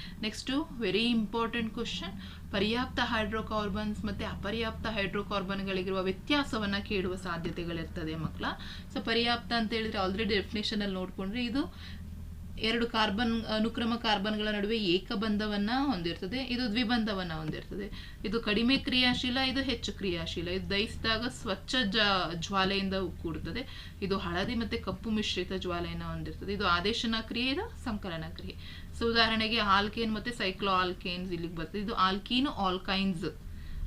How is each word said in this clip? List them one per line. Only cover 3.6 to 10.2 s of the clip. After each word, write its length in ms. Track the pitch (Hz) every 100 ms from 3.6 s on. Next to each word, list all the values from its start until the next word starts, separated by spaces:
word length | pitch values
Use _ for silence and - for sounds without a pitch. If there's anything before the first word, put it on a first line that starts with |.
| 208 202 214 208
ಮತ್ತೆ 200 | 214 190
ಅಪರ್ಯಾಪ್ತ 640 | 214 156 190 226 226 220 226
ಹೈಡ್ರೋಕಾರ್ಬನ್‌ಗಳಿಗಿರುವ 1160 | 220 196 202 202 202 185 196 196 185 185 190
ವ್ಯತ್ಯಾಸವನ್ನ 760 | 185 190 - 294 277 240 202 202
ಕೇಳುವ 380 | 202 208 185 185
ಸಾಧ್ಯತೆಗಳಿರ್ತದೆ 1000 | 180 170 170 165 170 170 160 180 156
ಮಕ್ಕಳ. 300 | 160 156 - - - - - -
So 100 | 254
ಪರ್ಯಾಪ್ತ 480 | 226 226 240 240 -
ಅಂತ 200 | 233 214
ಹೇಳಿದ್ರೆ 260 | 226 220 214
already 300 | 185 190